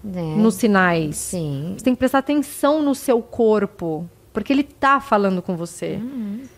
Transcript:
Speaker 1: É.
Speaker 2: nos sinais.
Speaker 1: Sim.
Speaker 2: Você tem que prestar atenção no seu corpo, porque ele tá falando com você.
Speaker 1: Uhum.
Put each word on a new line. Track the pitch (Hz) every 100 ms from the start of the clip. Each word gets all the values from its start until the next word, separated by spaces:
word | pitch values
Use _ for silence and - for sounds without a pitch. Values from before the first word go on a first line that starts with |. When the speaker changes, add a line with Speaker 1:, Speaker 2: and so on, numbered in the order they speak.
| 214
Speaker 1:
É. | 180 165 156
Speaker 2:
nos | 220
sinais. | 185 233 202 180 170 156 151
Speaker 1:
Sim. | - 185 156 139 156 190
Speaker 2:
Você |
tem | -
que | 254
prestar | 254 269
atenção | 269 294 277 - 285 311
no | 285
seu | 262 - 247
corpo, | 240 - 226 214 202 - 165 156 170 _ _
porque | - 208
ele | 277
tá | 285 - 269 277
falando | - 214 196 185
com | 175 175
você. | 170 - 165 196
Speaker 1:
Uhum. | 233 277 208 208 277